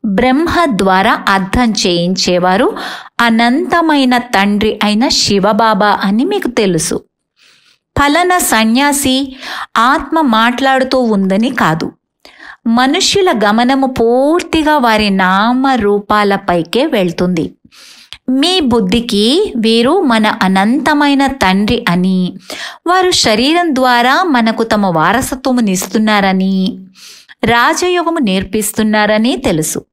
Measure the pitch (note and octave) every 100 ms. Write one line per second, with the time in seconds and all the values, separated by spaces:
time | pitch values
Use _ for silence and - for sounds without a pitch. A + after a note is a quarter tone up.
0 | A3+ G3 B3 C4 E4 F4 E4 G3 F#3+ F#3
1 | G#3 D4 - G3 F#3+ B3 B3 G3 F#3+ E3+
2 | F3 F#3 - F3 F3+ F#3+ D#4+ - - -
3 | - - A#3 A3+ A#3 C4+ F4+ E4+ E4 D4
4 | C4 B3 A#3+ G3 G3+ G#3 G#3+ G#3 G#3 G#3
5 | C#4+ - - G3+ G3 A3 A3+ G#3 G#3 G3
6 | G3 G#3 E4 G#4 C4 A#3+ G3 E3 D#3+ -
7 | _ _ _ _ _ _ _ _ _ -
8 | C#4+ D#4 F4+ F4+ F4 A3 A3 A#3+ C#4+ C#4+
9 | C4 C4 C#4 - - - - - A#3+ D#4
10 | D#4 D#4+ D4 A3 A#3 A#3+ C4+ C4 C4 C4
11 | A#3+ G3+ F#3+ G3 A#3 B3 F#3 D3+ - -
12 | _ _ - - - - A#3 A#3 C4 E4+
13 | - G4+ F#4 B3 G#3 A3 B3 C4+ C4 C4
14 | A#3 B3 C#4 E4+ - D#4+ D4+ D4+ A#3+ G#3+
15 | G#3 F#3+ F#3 F#3+ A3 B3+ C4+ B3+ G3+ G3+
16 | G3+ G#3+ G3+ G3 F#3+ F3 E3 A3+ D4+ A3+
17 | F3+ E3 F3+ F3 - - _ - - -
18 | - - - C4 E4 F#4 C4+ A#3 F#3 A#3
19 | A#3 G3+ A3 D#4+ G#4 B3 A3 A3+ A#3+ F#4
20 | D4+ A3 G#3+ - F#3+ F#3+ G3+ C#4 D#4 D4
21 | D4 C#4 C#4 C4+ F#3+ F#3+ G#3+ A#3+ - F3
22 | F#3 F#3 F3+ - - - - - E4 F#4
23 | F#4 - A#3+ G#3+ C4+ E4+ F4 B3+ B3+ A#3+
24 | B3 D4+ F#4 B3+ A3+ A3 A3+ G#3+ G3 E3
25 | E3 A3+ C4 C4 C4+ B3 G#3+ F#3 - A#3
26 | G#3+ G#3 G3 F#3+ F#3+ F#3+ F#3 - - -
27 | - - _ - A3 A#3 C4 D#4+ F4+ F4
28 | E4 E4 A3 F#3+ F#3 G#3+ G3+ - G#3+ G#3+
29 | G#3 G#3+ A#3 F4+ B3 D#3+ D3+ - -